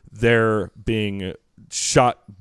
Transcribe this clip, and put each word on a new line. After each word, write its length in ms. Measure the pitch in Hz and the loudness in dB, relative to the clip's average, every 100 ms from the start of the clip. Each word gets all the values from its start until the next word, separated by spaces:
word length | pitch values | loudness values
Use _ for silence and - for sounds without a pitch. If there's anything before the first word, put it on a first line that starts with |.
| - | -20
they're 600 | 104 117 117 113 107 87 - | -2 2 2 2 0 -4 -8
being 520 | 113 110 104 98 92 - _ _ - | -4 -2 -4 -6 -10 -12 _ _ -14
shot 480 | - - 147 123 - - 98 | -8 0 2 2 0 -12 -4